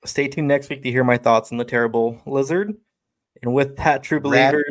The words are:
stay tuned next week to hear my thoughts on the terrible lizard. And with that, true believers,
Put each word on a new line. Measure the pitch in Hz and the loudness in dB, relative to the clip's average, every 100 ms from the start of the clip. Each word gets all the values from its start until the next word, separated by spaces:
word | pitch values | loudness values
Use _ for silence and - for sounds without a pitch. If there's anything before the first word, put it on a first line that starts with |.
stay | - - 143 | -6 -4 -4
tuned | 143 147 | -2 2
next | 143 139 | 0 0
week | 139 | -8
to | 131 | -2
hear | 127 | 2
my | 123 120 | 2 2
thoughts | 120 113 - | 4 2 2
on | 117 | -6
the | |
terrible | 120 120 117 117 117 113 - | -4 -2 0 0 -2 -4 -4
lizard. | 139 139 175 208 208 _ _ _ _ _ _ | -4 -2 -2 -4 -8 _ _ _ _ _ _
And | 120 | -2
with | 131 139 139 | 0 0 0
that, | 156 135 | 0 0
true | - 156 | -2 -4
believers, | 143 123 135 151 143 | 2 2 4 2 -2